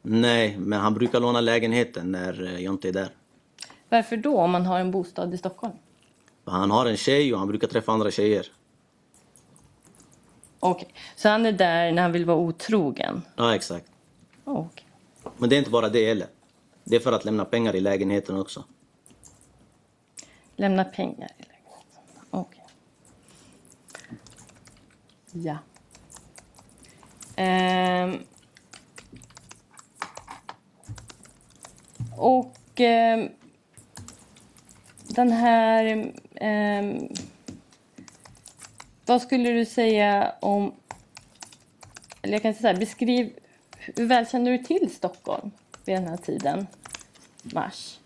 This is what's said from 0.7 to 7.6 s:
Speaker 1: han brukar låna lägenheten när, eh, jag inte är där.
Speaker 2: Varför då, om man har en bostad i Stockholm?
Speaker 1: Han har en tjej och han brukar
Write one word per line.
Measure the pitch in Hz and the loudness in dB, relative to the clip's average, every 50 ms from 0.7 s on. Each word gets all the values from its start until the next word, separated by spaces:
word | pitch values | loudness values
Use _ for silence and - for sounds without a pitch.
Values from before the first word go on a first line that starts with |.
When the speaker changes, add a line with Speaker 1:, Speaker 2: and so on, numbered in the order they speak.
| 107 101 | -2 0
Speaker 1:
han | 101 107 107 | 0 0 2
brukar | 107 120 117 - 120 | 0 0 0 2 0
låna | 120 120 120 120 | 2 2 0 2
lägenheten | 117 117 117 117 110 113 113 123 117 - - - 87 90 | 2 2 2 2 0 2 2 0 0 0 -4 -8 -6 -6
när, | 95 90 92 92 85 85 92 | -4 -4 -4 -6 -6 -6 -8
eh, | 90 92 87 92 | -8 -8 -8 -6
jag | 95 98 | -6 -6
inte | 95 - 95 | -4 -4 -4
är | 90 | -2
där. | 95 95 90 - _ _ _ _ _ _ _ _ - - - - _ _ _ | -2 -4 -6 -10 _ _ _ _ _ _ _ _ -20 -20 -20 -20 _ _ _
Speaker 2:
Varför | 233 233 220 - 233 | 0 0 2 0 -6
då, | 214 214 294 294 202 | -4 -2 0 2 2
om | 170 175 | 2 2
man | 180 175 180 | 2 0 0
har | 185 185 180 | 0 0 0
en | 185 185 | 0 0
bostad | 185 196 180 180 - - 180 180 175 | -2 -4 -4 -6 -8 -8 -6 -6 -6
i | |
Stockholm? | 180 - 185 185 - - 226 - - _ _ _ _ _ _ _ _ _ _ _ _ _ | -6 -8 -10 -10 -8 -12 -12 -12 -14 _ _ _ _ _ _ _ _ _ _ _ _ _
Speaker 1:
Han | - 90 92 98 98 | -4 -2 0 0 2
har | 104 120 127 | 2 2 2
en | 120 107 | 2 -2
tjej | - - - 135 143 147 135 117 | 0 0 2 2 4 2 2 0
och | 95 | 0
han | 95 | -2
brukar | 101 104 107 | -2 -2 -2